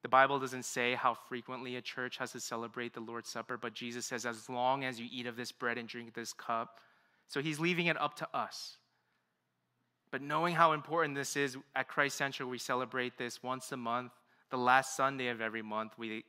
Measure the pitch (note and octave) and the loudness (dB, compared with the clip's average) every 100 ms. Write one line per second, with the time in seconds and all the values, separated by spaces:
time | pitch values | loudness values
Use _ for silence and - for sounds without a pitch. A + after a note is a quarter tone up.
0 | - B2+ C3+ C#3 C3 B2+ A#2+ C3 A#2+ B2 | 8 8 10 6 0 -4 -4 0 2 2
1 | B2+ A2+ - B2 A#2 B2+ B2+ B2 - - | 0 0 -6 -8 -6 -8 -6 -8 -8 -6
2 | B2+ - B2 B2 - A#2 A2+ A#2+ A#2+ A#2 | -6 -6 -8 -6 -6 -6 -6 -6 -8 -8
3 | A2+ A#2 - A#2+ - B2 A#2+ A2 A#2+ A#2+ | -8 -10 -8 -10 -6 -6 -6 -6 -8 -6
4 | A2+ B2 A#2+ A2+ A2 B2 B2+ C3+ C3 A#2 | -4 -4 -4 -6 -6 0 2 2 -2 -6
5 | A#2 B2+ A#2+ A#2 A#2+ - A#2+ A#2 A#2 A#2+ | -8 -8 -8 -6 -10 -4 -2 -2 -6 -10
6 | A#2 A#2 A2+ - - A2+ A#2+ - - _ | -10 -10 -10 -8 -2 -2 -2 -10 -20 _
7 | _ _ _ C#3+ D#3 D3 E3+ F3 E3+ D#3 | _ _ _ -2 -2 0 2 4 2 2
8 | C#3+ - E3+ C3+ G#2+ - - - _ _ | 0 -2 -6 -4 -4 -8 -14 -16 _ _
9 | _ _ _ _ _ _ _ _ _ _ | _ _ _ _ _ _ _ _ _ _
10 | _ C3 C#3+ D3+ F3 E3 E3 D3+ C#3+ E3 | _ -8 -2 2 2 8 8 6 0 0
11 | D3+ C#3 C3+ C#3+ C#3 C3 - C3 C3 - | 2 0 -2 0 0 -2 -6 -4 -2 2
12 | C#3 - C#3 - B2+ B2 - B2+ B2+ B2+ | 2 2 -2 -2 -6 -4 0 0 0 -2
13 | B2 - A#2+ - B2+ B2+ - C3 A#2 A#2+ | -2 -4 -6 -6 -6 -6 -6 -6 -2 -2
14 | B2 - _ _ _ C3 B2 B2+ C3+ - | -4 -14 _ _ _ 2 8 8 6 2
15 | C3+ C#3 B2 A#2 A2+ A2 G#2+ G#2+ A2 - | 2 2 -2 -2 -4 -4 -4 -4 -4 -6
16 | A2+ A2 | -6 -6